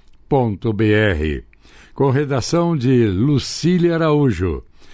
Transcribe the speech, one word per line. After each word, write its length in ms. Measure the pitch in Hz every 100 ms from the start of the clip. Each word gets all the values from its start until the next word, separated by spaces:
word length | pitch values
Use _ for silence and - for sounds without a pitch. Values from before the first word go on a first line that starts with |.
| _ - -
ponto 460 | 139 117 95 117
B 180 | 104 107
R. 520 | 107 107 78 78 67 - _ - - -
Com 160 | - 135
redação 680 | 131 139 135 - 170 170 156
de 300 | 123 123 110
Lucília 880 | 92 143 135 - - 170 180 170
Araújo. 680 | 165 160 147 139 87 90 65 - - -